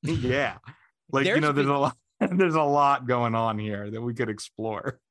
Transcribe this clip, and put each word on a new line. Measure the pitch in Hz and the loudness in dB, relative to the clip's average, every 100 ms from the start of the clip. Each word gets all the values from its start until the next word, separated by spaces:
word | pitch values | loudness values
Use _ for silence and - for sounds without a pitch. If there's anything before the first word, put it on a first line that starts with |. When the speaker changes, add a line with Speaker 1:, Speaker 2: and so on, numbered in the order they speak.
Speaker 1:
yeah, | - 165 123 131 131 - - - _ _ _ | -2 -2 0 0 -2 -6 -18 -20 _ _ _
like, | 135 147 | 0 2
you | |
Speaker 2:
There's | 214 | 2
Speaker 1:
know, | 151 | 2
there's | 143 139 | 2 2
Speaker 2:
been | |
Speaker 1:
a | 139 | 2
lot, | 139 - _ _ | 0 -2 _ _
<laughs> | |
there's | 202 180 185 | -2 2 2
a | 160 | 4
lot | 147 143 143 135 123 | 2 4 4 2 0
going | 123 120 | 0 2
on | 113 113 107 | 0 0 -2
here | 107 101 104 | -6 -6 -8
that | 110 | -8
we | 120 | -6
could | 120 117 | -4 -4
explore. | 104 - - 110 107 - - _ | -4 -10 -8 -6 -6 -8 -12 _